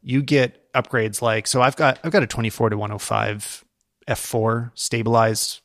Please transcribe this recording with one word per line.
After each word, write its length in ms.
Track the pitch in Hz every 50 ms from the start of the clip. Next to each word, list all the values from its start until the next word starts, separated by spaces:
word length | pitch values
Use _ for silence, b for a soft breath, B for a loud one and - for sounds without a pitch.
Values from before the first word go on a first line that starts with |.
you 220 | - 123 123 139
get 480 | 139 127 147 139 127 120 - _ _ _ -
upgrades 460 | 131 - - - 120 110 110 104 -
like, 260 | 120 117 110 110 - -
so 120 | - 127
I've 140 | 123 135 -
got, 220 | - 160 135 131 - -
I've 80 | 160
got 100 | 160 202
a 60 | 131 -
twenty-four 400 | - - 113 110 - - 117 110
to 100 | 104 104
one 140 | 104 104
oh 60 | 107 98
five 640 | - - 110 107 110 107 104 104 - - - - _ _ _ _ _ _ _ _ -
F 140 | - 120 -
four 500 | - - - 117 110 113 113 117 117 120 -
stabilized 840 | - - - - 117 110 113 117 117 113 113 110 - - - - -